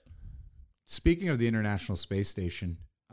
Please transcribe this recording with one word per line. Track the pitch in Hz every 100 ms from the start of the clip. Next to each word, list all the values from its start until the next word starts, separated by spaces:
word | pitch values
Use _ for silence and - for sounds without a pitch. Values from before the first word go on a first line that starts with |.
| - - - - - - - _ -
Speaking | - 165 170 185
of | 127
the | 117
International | 113 107 98 -
Space | 95 - 98 101
Station, | - 87 - 90 85 - _ -